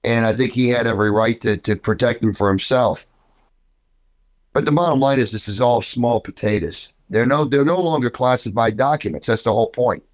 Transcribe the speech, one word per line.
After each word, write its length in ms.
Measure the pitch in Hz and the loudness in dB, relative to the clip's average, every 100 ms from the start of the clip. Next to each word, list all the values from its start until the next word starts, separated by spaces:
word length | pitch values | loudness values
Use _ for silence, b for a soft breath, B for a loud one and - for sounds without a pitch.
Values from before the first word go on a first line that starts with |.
And 220 | - 117 113 | 0 0 0
I 80 | |
think 180 | 110 127 | 0 -2
he 160 | 127 123 | 0 0
had 180 | 123 117 | 2 0
every 240 | 104 107 | 0 2
right 300 | 104 113 113 | 2 2 0
to, 160 | 113 104 | -2 -2
to 180 | - 104 | -2 -2
protect 460 | - 107 123 113 | -2 0 0 0
them 120 | 110 | -2
for 160 | 95 101 | 0 0
himself. 560 | 95 - 127 123 - - _ _ _ _ _ _ _ _ _ _ _ _ _ _ - | 0 0 2 2 -2 -10 _ _ _ _ _ _ _ _ _ _ _ _ _ _ -2
But 80 | 147 | 0
the 60 | |
bottom 280 | 151 175 139 | 2 2 2
line 200 | 135 135 | 2 2
is 120 | 120 | 0
this 160 | 107 - | -4 -8
is 140 | 104 | 0
all 220 | 120 120 | 2 2
small 360 | - 120 120 113 | -2 -2 0 0
potatoes. 720 | - - 107 104 80 - - _ _ | -4 -6 -2 -2 -4 -10 -16 _ _
They're 160 | 107 120 | 0 2
no, 180 | 143 147 | 2 2
they're 180 | 143 | 2
no 160 | 143 185 | 2 0
longer 300 | 175 151 123 | 0 0 -2
classified 680 | - 127 127 113 104 113 107 | -2 0 0 -2 -2 -2 0
documents. 520 | 135 151 104 76 - | 0 0 -4 -8 -4
That's 160 | 113 | -2
the 100 | 117 | 0
whole 160 | 110 113 | 0 0
point. 320 | - 123 87 _ | 0 -2 -2 _